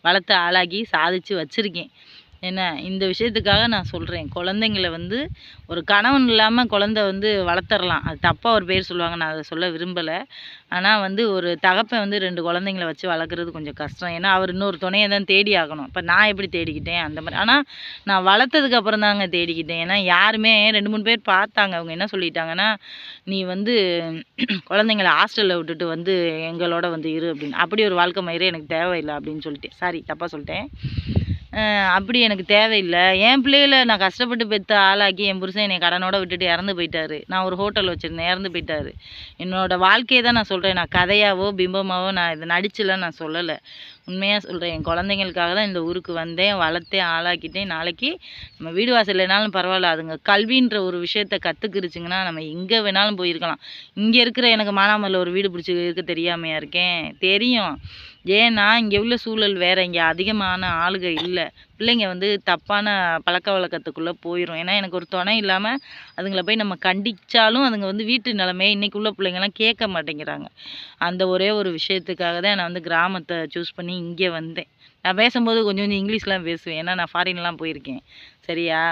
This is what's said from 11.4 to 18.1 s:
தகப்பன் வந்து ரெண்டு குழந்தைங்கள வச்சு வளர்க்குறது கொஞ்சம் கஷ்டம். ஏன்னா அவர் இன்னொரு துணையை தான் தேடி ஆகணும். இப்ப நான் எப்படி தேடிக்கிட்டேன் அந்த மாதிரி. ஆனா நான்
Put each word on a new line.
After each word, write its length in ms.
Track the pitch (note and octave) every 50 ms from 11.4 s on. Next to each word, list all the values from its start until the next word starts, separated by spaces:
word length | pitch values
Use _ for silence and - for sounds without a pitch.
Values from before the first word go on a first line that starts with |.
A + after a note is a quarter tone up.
| F3 F3 E3+ D#3
தகப்பன் 420 | - F#3 F#3 G3+ A3+ G#3+ B3 A3+
வந்து 160 | G3+ G3+ G3+ G#3
ரெண்டு 220 | F#3+ F#3 F3+ E3+ D#3+
குழந்தைங்கள 420 | E3+ E3+ F3 F#3+ G3 F#3+ F#3 F3
வச்சு 200 | E3 D#3 - -
வளர்க்குறது 440 | F#3 E3+ D#3+ E3 D#3+ F3 E3+ E3+ E3+
கொஞ்சம் 260 | E3 D#3+ D#3 D3 C#3
கஷ்டம். 360 | - D3+ D3 - - F#3 F3 E3+
ஏன்னா 160 | E3 F3+ G3
அவர் 200 | F#3+ F#3 F#3+ F3+
இன்னொரு 260 | F3+ F#3+ G3 G3+ F#3
துணையை 300 | D#3 F#3+ F#3 F#3+ G#3 G#3
தான் 200 | G3+ G3+ G3+ G3
தேடி 260 | - F#3+ G3 G#3 G#3 G3+
ஆகணும். 320 | F3 D#3+ D3 D#3 D3+ C#3
இப்ப 140 | - - F#3
நான் 280 | F3 F3 F3 F#3+ G#3+ G#3+
எப்படி 200 | G3+ G3 G3 F3
தேடிக்கிட்டேன் 540 | F#3+ E3+ E3 D#3+ D3 D3+ - E3 E3+ F3 E3
அந்த 180 | D3+ D3+ D#3
மாதிரி. 180 | D#3+ E3 - -
ஆனா 180 | G3 A3+ B3+ D4 C#4 _ - - - - - - _
நான் 220 | G#3